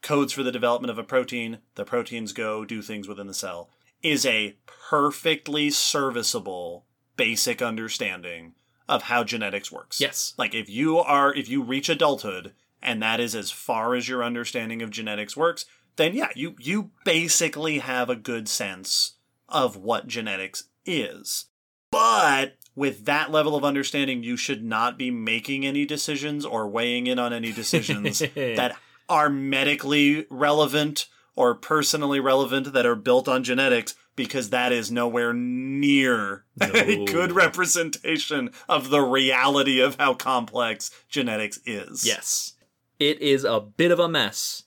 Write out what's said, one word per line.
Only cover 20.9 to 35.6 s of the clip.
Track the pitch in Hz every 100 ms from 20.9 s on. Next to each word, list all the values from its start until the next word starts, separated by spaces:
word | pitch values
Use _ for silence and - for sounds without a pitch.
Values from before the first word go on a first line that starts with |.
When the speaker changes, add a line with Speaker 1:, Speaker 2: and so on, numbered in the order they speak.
| 165 107 - - - - _ _ _ _
Speaker 1:
But | - - 220 165 135 135 - _ -
with | 139 104 104
that | 147 143
level | 156 151 147
of | 143
understanding, | 139 135 147 135 127
you | 117 123
should | - 123
not | 113 110 120 117
be | 127
making | 120 113 113 110 139 135
any | 143 147
decisions | 147 - 143 147 147 143
or | 113 107
weighing | 110 120 123 123
in | 127
on | 120
any | 120 113
decisions | 110 110 170 120 120 104 107
Speaker 2:
<laughs> | 147 -
Speaker 1:
that | 127 113 123 - _ _ -
are | 165 151
medically | 139 139 135 139 143 139 147 143 151 151
relevant | 131 147 151 147 143 151 147 - _ _ -
or | 123 117
personally | - 156 143 156 143 139
relevant | 135 135 135 135 139
that | 135 120
are | 117
built | 113 123 131
on | 131
genetics, | 123 127 135 120 110 - _ -
because | 117 135 107
that | 127 123
is | 120 104
nowhere | 120 120 120 120
near | 120 123 123